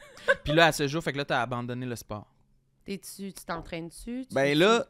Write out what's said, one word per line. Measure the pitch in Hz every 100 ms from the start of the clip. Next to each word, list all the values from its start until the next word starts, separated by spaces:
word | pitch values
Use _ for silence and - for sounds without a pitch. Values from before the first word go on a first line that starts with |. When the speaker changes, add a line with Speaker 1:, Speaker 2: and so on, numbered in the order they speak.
| - - -
Speaker 1:
<laughs> | 539
Puis | -
là, | 151 165
à |
ce | 151 143
jour, | 151
fait | 165
que | 139
là, |
t'as | 143 131
abandonné | 117 120 120 123 127
le | 117
sport. | - 107 - _ _ _ _ _
Speaker 2:
T'es-tu, | - 196 - - 196
tu | -
t'entraînes-tu ? | - 170 - 165 165 - - 240 262
Tu |
Speaker 3:
Ben | - 143
Speaker 2:
fais-tu | 147
Speaker 3:
là, | 190 233